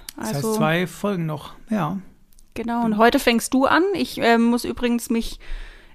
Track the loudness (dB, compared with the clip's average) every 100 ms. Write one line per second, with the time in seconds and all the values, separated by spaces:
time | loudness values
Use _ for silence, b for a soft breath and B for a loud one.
0 | B -10 -6 -4 -2 0 2 2 -2 -4
1 | -4 -2 -4 -8 -12 -20 -6 -2 -2 -4
2 | -10 -20 _ -20 -16 -10 -4 -2 0 4
3 | 6 6 2 0 0 2 4 4 2 0
4 | -4 0 2 4 4 2 -2 -4 -2 -2
5 | 0 -2 -2 -8 B B B B B